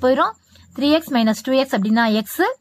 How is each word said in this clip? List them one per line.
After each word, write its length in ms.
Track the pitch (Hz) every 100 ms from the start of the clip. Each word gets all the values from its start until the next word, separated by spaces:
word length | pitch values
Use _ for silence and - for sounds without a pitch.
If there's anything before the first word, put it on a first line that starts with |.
போயிரும். 300 | 254 269 370 - _ - - -
three 120 | 285 311
x 140 | 320 254
minus 240 | 220 214 -
two 80 | 262
எக்ஸ் 140 | 277 226
அப்படின்னா 280 | 202 226 226 214
எக்ஸ். 240 | 214 - 392 523